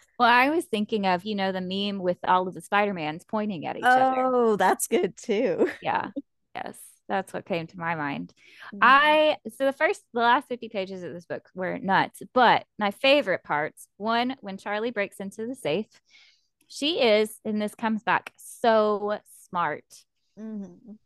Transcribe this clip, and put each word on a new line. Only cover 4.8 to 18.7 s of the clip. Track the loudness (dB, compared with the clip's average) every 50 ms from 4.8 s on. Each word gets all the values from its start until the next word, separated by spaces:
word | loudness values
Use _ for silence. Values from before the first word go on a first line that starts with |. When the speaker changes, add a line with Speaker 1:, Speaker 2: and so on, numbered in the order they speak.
| -2 -2
Speaker 2:
good | 0 0 0 -2 -6
too. | -8 -4 -2 -2 0 0 0 2 0 0 -2 -2
<laughs> | -6
Speaker 1:
Yeah. | -6 -4 -2 -2 -4 -6 -10 -12 -12 _ _ _ _ _ -14
Yes. | -12 -12 -12 -14 -16 -20 -20 _ _ _ -4
That's | -4 -4 -4 -6
what | -10 -12 -8
came | -6 -6 -6 -6 -8
to | -10 -8
my | -6 -6 -4
mind. | -4 -4 -6 -6 -6 -10 -12 _ _ _ -20 -20 -20 -20 -10 -2
Speaker 2:
Mm-hmm. | 4
Speaker 1:
I, | 6 8 8 8 6 6 6 4 4 2 0 -2 -6 -12 -6
so | -2 -2
the | -2
first, | 0 0 0 0 0 -2 _ _
the | -4 0
last | 2 4 4 2 0 -4
fifty | -10 -10 -10 -10
pages | -6 -6 -6 -6 -8 -10 -10
of | -12
this | -12 -12 -10
book | -8 -8 -10 _ _ -10
were | -8 -6 -6 -4 -4
nuts, | 0 2 2 2 2 0 -4 -14 -10 -2 2
but | 4 6 6 6 4 2 _ _ -4
my | -4 -4
favorite | -2 0 2 4 4 4 2 0 -4 -4 _
parts, | -4 -2 -2 -2 -4 -8 -14 -20 _ _
one, | -8 -4 -2 -2 -2 -2 -4 -6 -10
when | -12 -14 -12 -10
Charlie | -8 -8 -6 -4 -4 -4
breaks | -4 -4 -6 -6 -6 -12
into | -12 -12 -10 -10 -10
the | -10 -10
safe, | -6 -4 -2 -2 -2 -4 _ _ _ _ _ _ -20 _ _ _ _ _ _ _ _ _
she | -18 -10 -6 -4 -2 0 2
is, | 2 4 4 4 2 0 -4 -10 -8
and | -6 -4 -4
this | -4 -6 -6
comes | -4 -4 -2 -2 -2
back, | 0 0 0 0 -2 -6 _ _
so | -20 -20 -10 -2 2 4